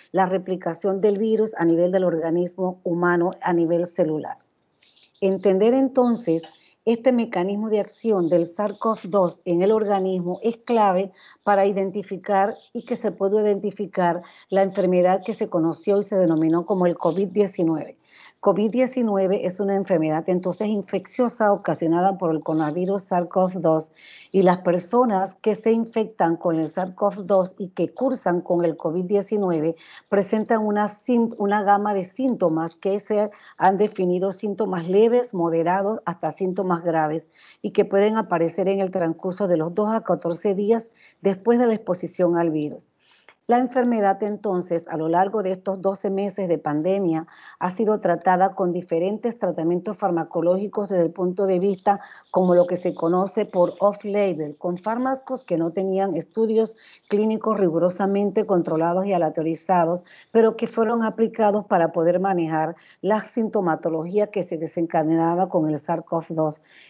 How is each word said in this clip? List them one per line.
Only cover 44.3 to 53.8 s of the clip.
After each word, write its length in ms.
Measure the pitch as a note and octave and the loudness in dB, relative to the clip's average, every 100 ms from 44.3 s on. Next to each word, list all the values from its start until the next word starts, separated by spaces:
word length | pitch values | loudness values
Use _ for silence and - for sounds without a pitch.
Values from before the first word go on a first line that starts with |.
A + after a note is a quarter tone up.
| G3+ G#3 F3+ F3 E3+ E3+ | -4 -2 -2 -2 -4 -4
a 60 | D#3 | -4
lo 140 | D#3+ | 0
largo 320 | E3+ G3 A3 | 2 2 0
de 120 | F#3 | -2
estos 280 | F#3 G3 F#3+ | -4 -4 -2
doce 300 | F#3+ G3 G3+ | -2 -2 -4
meses 360 | G3 G3+ G3 F3+ | -2 -4 -4 -2
de 120 | D#3 | -2
pandemia, 680 | D3+ D3 F3 G3 F3+ D#3+ E3+ - - - | -2 -2 0 0 0 -2 -4 -16 -20 -6
ha 140 | F3+ | -4
sido 280 | F#3 G#3+ G#3+ | 0 0 0
tratada 540 | F3 E3+ F#3+ F3+ F#3+ | 0 0 2 4 2
con 180 | F#3 F3+ | 0 -2
diferentes 680 | F3 F3+ E3 F#3 G#3+ A#3 A#3 | -2 -2 -2 -2 -2 -6 -4
tratamientos 580 | F#3 D#3+ D#3+ F3 G3 F#3+ | -4 -2 -2 -2 -4 -4
farmacológicos 880 | G3 E3+ D#3 E3+ E3+ F#3 G3+ A3 G3+ | -2 -2 -2 0 0 0 -2 -4 -2
desde 180 | F#3 E3 | 0 0
el 60 | |
punto 360 | F#3 F3+ F#3 G3 | 0 -2 0 0
de 100 | F3+ | 2
vista 420 | G3+ F#3 G#3 G3 - - _ | 0 0 0 0 -4 -20 _
como 240 | F3+ F#3 | 2 6
lo 140 | F3 F3+ | 6 4
que 80 | F#3 | 0
se 180 | F3 | -4
conoce 520 | E3+ E3 F3+ F#3+ A3 G3+ | -2 0 0 0 -2 0
por 280 | F#3 F3 | 2 2
off-label, 760 | - | 2